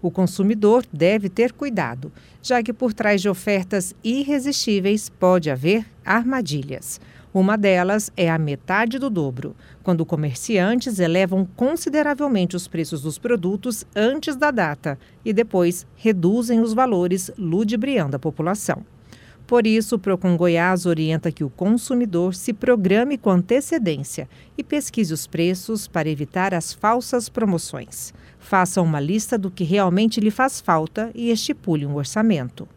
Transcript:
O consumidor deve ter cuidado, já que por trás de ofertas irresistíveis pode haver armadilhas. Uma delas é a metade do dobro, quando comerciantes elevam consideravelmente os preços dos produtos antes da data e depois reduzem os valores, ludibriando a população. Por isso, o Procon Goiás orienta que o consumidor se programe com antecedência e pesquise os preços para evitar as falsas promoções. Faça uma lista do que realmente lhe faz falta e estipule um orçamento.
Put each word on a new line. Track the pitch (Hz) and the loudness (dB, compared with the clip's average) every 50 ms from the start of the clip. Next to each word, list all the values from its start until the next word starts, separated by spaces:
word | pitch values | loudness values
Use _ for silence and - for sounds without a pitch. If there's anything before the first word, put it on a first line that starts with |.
| - | -4
O | 175 | -4
consumidor | - - 185 180 - - 190 202 233 214 208 208 220 247 240 - - | 0 0 0 0 2 0 0 2 2 4 4 6 6 4 2 0 -2
deve | 147 156 180 208 220 202 190 | 2 2 4 4 2 0 -2
ter | 185 - 233 247 - | 0 0 0 0 0
cuidado, | - 285 285 233 185 151 120 117 131 135 156 - - - - - - - | -4 -6 -4 -2 -2 -4 -4 -6 -8 -12 -14 -16 -18 -20 -20 -20 -16 -4
já | - 247 247 226 | 0 0 0 0
que | 220 | -2
por | 233 - 254 240 214 | -4 -2 -2 -2 -2
trás | - 226 208 208 196 180 | 0 2 2 2 2 2
de | 208 | 0
ofertas | 185 185 - 208 202 196 185 185 214 202 180 185 - - - | -2 0 0 0 0 0 0 -2 -2 -4 -4 -4 -10 -8 -4
irresistíveis | 220 240 269 277 269 294 285 254 285 269 - - - 208 196 185 196 208 214 - - | -2 -2 -2 0 0 0 0 0 -2 -2 -2 0 0 0 2 2 2 0 0 -2 -6
pode | - - - 180 185 185 160 156 | -6 0 2 4 4 4 2 0
haver | 139 127 135 165 202 226 220 - - - - | -4 0 0 2 2 2 0 -6 -16 -16 -4
armadilhas. | - 190 226 233 247 269 262 220 147 147 147 131 143 135 - - - - - - - - - - - - | 0 0 0 2 0 -2 -2 -2 -4 -4 -6 -6 -8 -10 -12 -12 -12 -14 -14 -16 -20 -20 -20 -20 -4 0
Uma | 196 185 190 214 | 2 2 2 2
delas | 220 202 202 185 180 180 185 202 214 202 - - | 2 4 4 4 4 4 2 0 0 -2 -4 -2
é | - 175 165 | 0 0 2
a | 165 | 2
metade | 160 160 147 143 139 - - 185 202 226 233 233 269 | 0 0 -2 -4 -6 -4 -2 0 0 0 0 -2 -4
do | 262 277 | -4 -2
dobro, | 220 175 151 135 123 123 135 185 - - - - - - - | -2 -2 -2 -2 -4 -6 -10 -10 -12 -14 -20 -20 -20 -8 -2
quando | - 180 160 160 | 0 0 0 0
comerciantes | - - 135 156 147 123 - - - 226 190 180 196 233 254 240 269 220 185 | -2 -2 -2 -2 -4 -4 -6 -4 -2 0 2 2 2 0 0 -2 -2 -2 0
elevam | 180 165 165 180 190 180 190 185 190 180 - | 2 2 4 2 2 2 2 0 0 -2 -2
consideravelmente | - 240 262 320 330 - 320 269 302 294 294 285 262 294 285 254 202 180 175 - | -2 0 0 0 -2 -4 0 0 0 2 0 0 0 0 0 2 2 2 0 -2
os | 180 180 - | -6 -8 -6
preços | - 170 160 151 165 151 | -6 -6 -4 -4 -6 -6
dos | 135 160 147 | -6 -6 -8
produtos | - - 247 240 214 170 180 196 196 - 247 226 - - - - | -6 -2 -2 0 0 0 -2 -4 -2 -4 -6 -8 -8 -10 -8 -2
antes | 202 214 233 277 311 302 - 294 | 0 2 2 0 0 -4 -6 -2
da | 254 302 294 | 0 0 0
data | 277 226 185 156 147 139 - 160 139 135 - - - - - | 2 2 0 0 -2 -4 -6 -8 -8 -8 -12 -20 -20 -10 -6
e | 220 214 | -2 0
depois | 196 233 220 - 185 175 175 180 - - - - | 0 0 0 2 2 2 2 0 -2 -10 -16 -20
reduzem | - - 220 220 180 165 180 208 240 240 226 240 226 | -2 0 0 2 4 2 2 2 2 0 2 2 2
os | 226 226 220 | 2 2 2
valores, | 226 262 254 220 180 175 180 180 190 185 - - - | 2 2 2 2 2 2 2 0 -2 -4 -8 -8 -6
ludibriando | 196 165 160 190 233 208 233 233 220 277 277 233 160 139 139 | -4 0 0 0 0 0 0 -2 0 0 0 0 0 0 -4
a | 135 | -4
população. | - 160 131 - 156 170 196 202 - - 156 - - - - - - - - - - - - - - | -4 -6 -4 -2 -2 -2 -2 -2 -2 -4 -4 -4 -6 -16 -20 -20 -20 -20 -20 -20 -20 -20 -20 -20 -4
Por | - 240 240 226 | 2 2 4 4
isso, | 220 220 226 220 - 247 | 4 2 2 2 0 -2
o | 208 | -2
Procon | 185 202 190 180 185 185 175 | 0 0 -2 0 2 2 2
Goiás | 165 175 175 170 165 170 180 185 180 165 | 4 4 2 4 4 2 2 0 0 0
orienta | 180 170 156 156 156 160 156 - 170 151 | 0 0 0 0 0 0 -2 -2 -4 -4
que | - 156 | -4 -6
o | 139 | -6
consumidor | - - 180 196 226 247 - - 254 240 247 214 175 170 175 185 180 | -4 -2 0 2 2 0 0 -2 -2 0 0 0 0 0 0 0 -2
se | 185 - - 240 | -4 -6 -6 -6
programe | - - 254 247 220 190 180 190 214 240 277 294 240 | -2 2 2 2 2 4 2 4 4 2 0 -2 -2
com | - 208 | 2 2
antecedência | 185 180 180 - 233 269 277 - 339 320 226 175 156 139 143 - - - 143 - - - - - _ | 4 4 4 4 0 0 2 0 -2 0 0 0 -2 -2 -6 -8 -8 -10 -10 -12 -14 -20 -20 -16 _
e | - - | -12 -6
pesquise | - - 294 - - - - 220 160 160 | -4 -4 -4 -4 -4 -2 -2 -2 0 -2
os | 151 - | -6 -8
preços | - - 151 165 175 185 185 - - 220 208 - | -8 -2 0 0 0 0 -2 -4 -6 -6 -6 -6
para | - - 170 151 156 | -4 -4 -2 -2 -2
evitar | 156 139 151 - - 185 185 196 185 | -2 -4 -6 -6 -2 -2 -2 0 0
as | 170 160 - - | -2 -4 -6 -10
falsas | - - 214 226 254 240 - - 240 226 - | -2 0 0 0 0 0 -2 -4 -4 -4 -4
promoções. | - - 220 196 180 165 - - - 135 - - - - - - - - - - - - | -4 -2 0 0 0 0 -2 -6 -10 -12 -12 -12 -14 -14 -14 -14 -16 -20 -20 -20 -20 -20
Faça | - - - 190 180 180 - 202 | -6 0 2 2 2 2 2 0
uma | 175 165 156 147 | 2 2 0 0
lista | 139 147 190 220 214 - - | -2 0 -2 -2 -2 -2 -4
do | 226 190 190 | -2 -2 -4
que | 180 - 185 | -4 -4 -2
realmente | 151 185 208 196 180 175 190 220 226 220 240 | 0 2 2 2 2 2 2 2 2 2 2
lhe | 208 220 | 0 0
faz | 208 - 254 269 - - | 2 2 0 0 0 -4
falta | - - 175 160 156 156 - - 220 226 - | 0 0 2 2 0 -2 -6 -6 -8 -6 -8
e | 233 233 233 | -6 -2 0
estipule | 233 220 - - 294 302 - - 165 151 143 | 0 0 0 -4 -6 -6 -2 -2 -2 -2 -2
um | 143 143 | -4 -4
orçamento. | 147 139 - - 214 214 226 208 151 127 123 - - - - - | -4 -6 -4 -2 0 2 2 2 2 -2 -6 -10 -12 -18 -18 -18